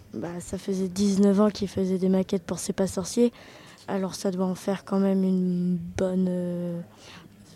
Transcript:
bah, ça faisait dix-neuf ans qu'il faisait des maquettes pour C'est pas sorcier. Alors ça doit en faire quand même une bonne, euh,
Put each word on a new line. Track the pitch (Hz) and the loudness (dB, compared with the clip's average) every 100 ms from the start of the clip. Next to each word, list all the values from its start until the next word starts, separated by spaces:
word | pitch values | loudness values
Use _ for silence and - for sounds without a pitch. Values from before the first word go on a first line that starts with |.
| - 110 | -14 -10
bah, | 165 175 | -8 -8
ça | - 190 | -10 -8
faisait | - 190 190 | -4 -2 -2
dix-neuf | 180 202 196 202 196 | 0 2 6 6 6
ans | 214 | 4
qu'il | - 196 | 2 -4
faisait | - 190 185 | -2 0 2
des | 185 | 2
maquettes | 190 185 196 | 2 2 -2
pour | - 175 | -4 -6
C'est | - | -4
pas | 190 190 | -2 -2
sorcier. | - 180 - 240 - - - - - - | -2 -2 2 2 0 -18 -20 -20 -16 -6
Alors | 196 190 - | -4 -4 -4
ça | 202 | -2
doit | 180 190 | 0 -2
en | 180 | -2
faire | - 190 - | -4 -4 -2
quand | 196 | 2
même | 196 190 190 | 2 2 2
une | 185 180 180 180 180 170 180 | 2 0 0 0 -2 -4 -2
bonne, | 190 185 185 | 0 0 0
euh, | 180 175 175 175 170 170 - - - - - - | 0 -4 -4 -6 -8 -10 -18 -20 -20 -20 -20 -20